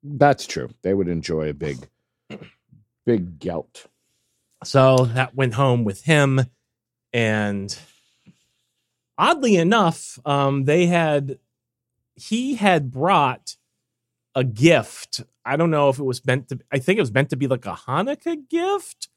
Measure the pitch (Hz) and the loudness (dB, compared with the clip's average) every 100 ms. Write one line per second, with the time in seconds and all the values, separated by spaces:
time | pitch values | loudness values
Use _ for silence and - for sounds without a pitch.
0 | 143 143 143 135 - - 62 - 90 98 | -12 2 4 4 -2 -10 -10 -8 -2 0
1 | 90 85 76 80 78 73 76 67 - _ | 0 -4 -4 -4 -4 -6 -8 -8 -14 _
2 | _ _ _ - - _ _ _ _ _ | _ _ _ -20 -20 _ _ _ _ _
3 | - 117 87 80 90 85 - - - _ | -2 -2 -2 -8 -6 -6 -8 -18 -20 _
4 | _ _ _ _ _ _ - 139 131 131 | _ _ _ _ _ _ -2 4 6 6
5 | 127 117 131 127 131 110 139 123 110 98 | 2 0 -4 -2 -2 0 2 2 0 -4
6 | - 151 139 131 127 _ _ _ _ _ | 2 4 4 2 0 _ _ _ _ _
7 | _ 120 113 107 104 101 98 - - _ | _ -2 0 0 -2 -4 -8 -12 -18 _
8 | _ _ _ _ _ _ _ _ _ _ | _ _ _ _ _ _ _ _ _ _
9 | _ - 202 330 262 190 165 226 180 165 | _ -2 0 2 4 4 4 4 2 0
10 | - - 151 143 139 139 135 156 175 175 | -12 -12 -2 0 2 0 2 2 2 2
11 | 160 147 139 135 _ _ _ _ _ _ | 2 0 -2 -10 _ _ _ _ _ _
12 | _ _ - 220 262 247 202 175 135 127 | _ _ -6 -4 -2 0 2 2 0 -4
13 | 160 190 139 127 - - _ _ _ _ | 0 2 2 -2 -12 -20 _ _ _ _
14 | _ _ _ - 127 107 147 156 110 - | _ _ _ -2 -2 2 4 4 0 -14
15 | - - 117 _ 117 143 170 156 143 127 | -14 -14 -16 _ -6 -2 0 2 2 0
16 | 135 123 135 131 139 131 _ 139 131 208 | -4 -6 -2 -4 -4 -14 _ -6 -2 0
17 | 147 107 139 135 135 123 101 85 - 135 | 0 0 0 -2 -2 -4 -6 -12 -6 -4
18 | 226 285 - 330 269 330 359 403 - - | -4 -6 -6 -8 -6 -4 -2 -4 -6 -18
19 | - | -20